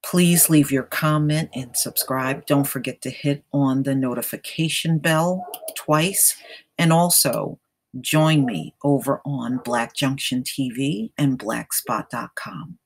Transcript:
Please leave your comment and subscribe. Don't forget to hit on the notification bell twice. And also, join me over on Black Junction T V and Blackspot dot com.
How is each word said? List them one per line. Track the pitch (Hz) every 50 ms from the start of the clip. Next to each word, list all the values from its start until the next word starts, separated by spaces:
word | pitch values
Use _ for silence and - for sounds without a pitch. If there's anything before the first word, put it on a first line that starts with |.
Please | - - - 180 180 175 175 170 - -
leave | 160 151 143 -
your | 139 131 123
comment | _ - - 156 156 151 151 151 151 151 156 160 -
and | - 131 127 120 -
subscribe. | - - 120 - - - - 131 131 131 131 135 135 -
Don't | - 147 143 139 -
forget | - 131 117 131 123 _
to | - 127
hit | 120 - - 143 143 139 _ _
on | - 143 139 135 131 135
the | 135 139 135
notification | 135 131 127 120 117 117 - - - - - - - 160 160 160 - - 165 165 156
bell | 147 170 160 156 165 175 185 185 185 - - - - - -
twice. | - - - 151 151 160 190 202 - - - - - - - - - _ _ _ -
And | 170 160
also, | 139 135 139 - - - - - - 55 50 - - - _ _ _ _ _ _ - 127
join | 123 - - 156 156 156 156 151 135
me | 123 107 82 76 - _ _ -
over | 143 143 131 - 135 139 - _
on | 139 143 131 120 117 127 123 -
Black | 123 123 120 117 117 _
Junction | - 143 131 135 - - - 127 127 127
T | - - - 135 127
V | 113 127 135 139 165 202 226 220 _ -
and | 151 139 131 127
Blackspot | - 104 117 113 - _ - - - - 117 107 - _
dot | - 117 117 - _
com. | - - 110 - 147 170 180 175 _ _